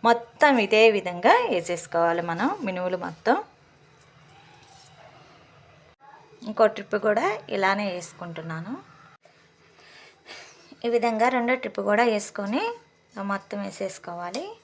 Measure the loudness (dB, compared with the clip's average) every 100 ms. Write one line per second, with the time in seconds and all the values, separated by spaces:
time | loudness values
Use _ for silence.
0 | 4 2 0 2 4 6 4 6 6 6
1 | -2 0 4 4 4 -2 -2 -6 -2 0
2 | 2 2 -2 -2 -2 -2 -6 -4 -4 -4
3 | -8 -6 0 0 0 _ _ _ _ _
4 | _ _ -20 -20 -20 -20 -20 -20 -20 -20
5 | -20 -20 -20 -20 -20 -20 -20 -20 -20 _
6 | -20 -20 -20 -16 -12 2 2 2 -6 -2
7 | 0 0 0 -4 -6 -2 0 0 -2 -6
8 | -10 -14 -14 -12 -10 -10 -10 -12 -14 -20
9 | -20 -20 _ _ _ _ _ _ -20 -20
10 | -20 _ -20 -20 -20 -20 -20 -8 -2 0
11 | 0 2 2 2 0 -2 -2 -4 0 2
12 | 2 0 -4 -8 -4 -2 -4 -8 _ _
13 | _ -12 -6 -6 -6 -8 -8 -8 -8 -8
14 | -12 -10 -10 -8 -10 -14